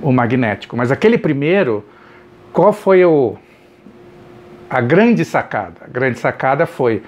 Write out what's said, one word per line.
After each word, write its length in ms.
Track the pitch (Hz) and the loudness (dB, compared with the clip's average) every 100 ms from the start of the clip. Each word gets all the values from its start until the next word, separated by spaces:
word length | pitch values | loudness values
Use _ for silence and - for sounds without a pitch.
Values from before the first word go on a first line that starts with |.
| 143 | 0
o 40 | |
magnético. 640 | 127 117 131 117 101 - 117 | 0 0 0 -2 -4 -8 -4
Mas 160 | 123 | -2
aquele 240 | 139 214 233 | 0 2 2
primeiro, 680 | 180 139 147 196 143 104 - - - - - - - | -2 -2 0 0 0 -4 -8 -20 -20 -20 -20 -20 -8
qual 220 | - 190 | 0 2
foi 300 | 202 196 190 175 | 2 2 4 4
o, 300 | 151 117 98 _ _ _ _ - - - - - - - - - | 4 0 -4 _ _ _ _ -20 -20 -20 -20 -20 -20 -20 -20 -6
a 140 | 127 | -2
grande 420 | 120 170 233 190 | 2 4 4 2
sacada? 520 | 160 143 - 117 90 80 | 0 -4 -4 -6 -8 -12
A 80 | - | -12
grande 300 | 127 131 117 | -4 -4 -2
sacada 480 | 135 - 131 139 160 | -4 -2 -2 0 -2
foi 360 | - 123 104 | -2 -2 -2